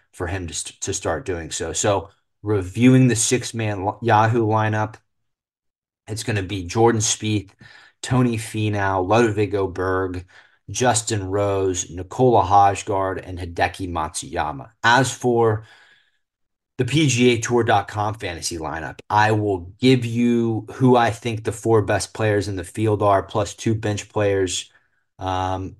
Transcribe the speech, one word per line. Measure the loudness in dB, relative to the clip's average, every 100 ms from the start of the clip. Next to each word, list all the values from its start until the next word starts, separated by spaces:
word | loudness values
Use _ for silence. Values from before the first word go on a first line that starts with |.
| _
for | -10 -6
him | -6 -6
to |
st-, | -10 -12 -10
to | -8 -6
start | -4 -4 -6
doing | -8 -8
so. | -8 -6
So | -2 0 0 -4 _ _ _
reviewing | -2 -2 -2 4 6 8 6
the | 2
six-man | 0 -2 -2 -4 -4 -2 -4 -2
Yahoo | 2 4 4 2 0
lineup, | 0 0 -2 -4 -8 _ _ _ _ _ _ _ _ _ _ -12
it's | -8
gonna | -4 -4
be | -4 -6
Jordan | -4 2 4 4
Spieth, | 0 -2 -2 -2 -4 _ -20 -20 -20 _
Tony | -2 2 2 0
Finau, | -6 -4 -2 0 0 0 2
Ludwig | 4 4 2 -2
Åberg, | -2 -4 -2 -2 -2 -2 -6 -12 -20 _ _ -12
Justin | -2 0 0 -2 -4 -2
Rose, | -2 0 0 0 -2 -6
Nikola | -10 -10 0 4 4
Hojgaard, | 4 6 6 2 -4 -2 -2 -4
and | -8 -10
Hideki | -10 -4 -4 -4 -6
Matsuyama. | -4 -6 -8 -8 -6 -6 -8 -14 _
As | 2 4 2
for | -2 0 2 2 0 -6 -20 _ _ _ _ _ _ _ _ _ -6
the | -2
P | 2 2
G | 4 4
A | 4
Tour | 0 0
dot | 2 2 0
com | -4 -4 -4
fantasy | -8 -8 -8 -8
lineup, | -8 -8 -10 -12 _
I | 2 4
will | 2 0 -2 -6 0
give | 4 4
you | 2 0 2 2 0 -2 -6
who | 0 4 6
I | 4
think | 0 -6 -6
the | -6
four | -4 2 2
best | 2 -2 -2 -2
players | 0 0 -2
in | -6
the |
field | -8 -2 0 2
are, | 4 2
plus | 0 -4 -4
two | -4 -2 -2
bench | -2 -6 -6
players. | -2 0 0 0 -4 -10 _ _ _ _ _
Um, | -6 -4 -4 -4 -8